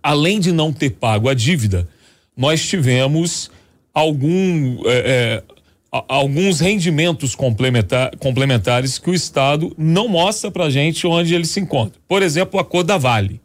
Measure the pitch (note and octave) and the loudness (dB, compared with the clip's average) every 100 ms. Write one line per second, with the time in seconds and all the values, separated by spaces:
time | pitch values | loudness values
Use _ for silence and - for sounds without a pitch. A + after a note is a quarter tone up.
0 | D3 D3 D#3 G#3+ F3+ E3 D#3 D3 D3 - | 0 0 2 0 0 2 0 -2 -4 -2
1 | A#2 G#2+ A#2 C3+ A2+ F3 A2 F#2 F2 _ | 0 0 0 0 0 0 0 -2 -4 _
2 | _ _ _ - C3 D#3+ - G3 B2+ B2+ | _ _ _ -4 0 0 -2 -2 2 2
3 | C3+ D#3 E3+ - - - _ _ _ - | 2 0 -2 -4 -10 -16 _ _ _ -2
4 | D#3+ D3 C#3 F3+ F#3+ E3+ C3+ B2 - B2 | 0 0 0 0 0 0 -2 -2 0 0
5 | A#2+ B2+ A#2+ A2+ - - _ _ _ C3 | 2 0 0 -2 -8 -20 _ _ _ -8
6 | - C3 C#3 C#3 F#3+ E3+ E3 G#3 E3+ D3+ | -2 -2 0 0 0 2 0 0 0 2
7 | E3+ E3 C3+ - C3+ G#2+ C3 B2 F#2 B2+ | 0 0 -4 -2 -2 0 2 2 2 0
8 | C3 - C#3 B2+ C3+ B2 F#2+ B2 C3 C3 | -2 -2 -4 0 2 2 2 0 0 -4
9 | - F3+ - - C3+ D3+ E3+ - D#3 E3+ | -2 -2 -2 0 0 0 -2 -2 0 2
10 | A#3 F3 F3+ G#3+ G#3 F3+ E3 C3+ D3+ D#3+ | 2 2 2 0 -6 -2 0 2 0 0
11 | F3 E3+ E3+ F3 E3 - F#3+ C#3 G#2+ - | 0 0 2 0 0 -4 -2 -2 -2 -6
12 | _ F#3+ F#3+ D3+ F#3 G3 E3+ F3 F3 G3 | _ 0 2 0 -2 -2 -2 -2 0 0
13 | B2+ A#2 G2+ - | 2 2 0 -6